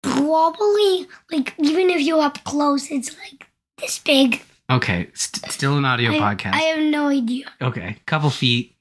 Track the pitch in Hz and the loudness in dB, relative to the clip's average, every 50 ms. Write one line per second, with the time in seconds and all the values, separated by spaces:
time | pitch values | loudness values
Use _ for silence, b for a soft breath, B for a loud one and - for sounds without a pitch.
0 | - 269 247 269 285 302 311 320 320 330 330 - 415 415 403 415 415 392 370 370 | -4 -2 0 0 0 2 4 4 2 2 0 0 0 2 2 4 2 2 2 0
1 | 370 B B B B _ 330 302 254 - - - 302 285 311 359 381 359 359 330 | -4 B B B B _ -2 -2 -2 -2 -2 0 0 2 4 4 2 2 2 2
2 | 277 311 320 311 302 277 285 - _ - - 294 294 294 277 277 269 - 302 269 | 2 2 2 2 2 2 -2 -4 _ -4 -2 0 2 2 2 0 -2 -4 -6 -6
3 | 233 - - - - - - _ - _ _ _ _ _ _ - - 247 - - | -6 -6 -12 -14 -20 -20 -20 _ -20 _ _ _ _ _ _ -12 -8 -8 -8 -4
4 | - - 294 269 277 247 220 - - _ _ _ _ - 131 123 - - 95 87 | 0 2 4 4 4 4 2 -4 -6 _ _ _ _ 0 2 2 2 0 -2 -2
5 | 82 - _ - - - - - - - - - 139 139 143 143 139 131 127 120 | -2 -6 _ -8 -8 -6 -6 -10 -8 -8 -6 -4 -2 0 0 2 2 0 0 2
6 | 120 117 - 104 101 104 104 - - - - 294 320 320 320 311 311 302 294 294 | 2 0 2 2 0 0 -2 -2 -4 -4 -2 0 0 0 0 0 0 0 0 0
7 | 294 285 277 277 240 226 247 262 277 - - _ 127 127 - - 92 98 110 - | 0 0 0 0 0 -2 -4 -6 -8 -12 -10 _ -4 -4 -4 -4 -8 -10 -12 -12
8 | _ - 160 156 147 147 131 - 131 123 120 120 127 - _ _ | _ -4 -2 0 0 0 0 0 0 2 2 0 -2 -6 _ _